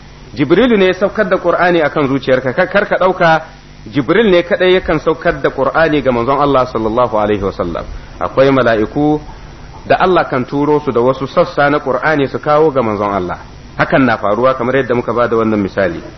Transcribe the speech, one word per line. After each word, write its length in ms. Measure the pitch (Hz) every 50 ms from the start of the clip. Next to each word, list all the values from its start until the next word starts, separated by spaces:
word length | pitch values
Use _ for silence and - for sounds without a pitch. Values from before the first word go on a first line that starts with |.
| - - - - - - -
Jibrilu 420 | 110 147 131 175 185 247 254 233 196
ne 80 | 196
ya 80 | 185 175
saukar 320 | - 208 185 - 220 208 185
da 80 | 190 -
Qur'ani 440 | - 175 165 - 170 180 175 170
akan 260 | 151 139 - 165 147 127
zuciyarka, 460 | 135 135 - 139 131 127 127 127 120
kar, 140 | - 185 180
kar 160 | - 202 196
ka 100 | 196 185 -
dauka 420 | 180 190 185 - 180 165 160 156 - - - - - - - - - 110
Jibril 400 | 104 143 127 143 170 208 233 208
ne 140 | 180 175 170
kadai 300 | - 202 170 185 185 185 185
yakan 220 | - - 165 151
saukar 420 | - 165 160 - - 175 160 147
da 80 | 131 120
Qur'ani 520 | - - 131 131 - 147 165 160 151 147
ga 100 | 123 131
manzon 260 | 123 117 117 127 139 135
Allah 300 | 147 143 139 131 127 127
sallallahu 480 | - 117 110 110 110 123 123 117 110 107
alaihi 240 | 104 104 104 98
wasallam. 440 | 98 95 - - 95 87 80 - - - - - - - - -
Akwai 320 | 87 87 - 127 135 139
mala'iku 640 | 135 131 120 117 113 107 107 104 - 147 147 151 151 147 - - - - - - - - - - - - - -
da 80 | - -
Allah 300 | 175 190 180 165 143 -
kan 160 | 147 131 123
turo 340 | - 143 143 143 143 151 147 143
su 60 | 135
da 100 | 110 117
wasu 240 | 120 127 135 - 135
sassa 440 | 131 - 185 170 - - 151 143 143
na 100 | 147 147
Qur'ani 480 | - 135 123 127 - 151 156 143 139 127
su 100 | - -
kawo 320 | - 151 151 147 156 160
ga 120 | 131 139 117
manzon 260 | 110 104 98 104 101
Allah. 300 | 98 98 90 87 82 - - - - - - - - -
Hakan 280 | - - 180 151 131
na 120 | 120 110 107
faruwa 360 | 107 101 104 110 123 131 131
kamar 220 | 123 117 123 131
yadda 180 | 139 131 117 123
muka 200 | 120 117 - 110
ba 140 | 120 120 110
da 100 | 117 113
wannan 200 | 110 110 110 104
misali. 440 | 98 90 - 98 98 90 82 78 76 - -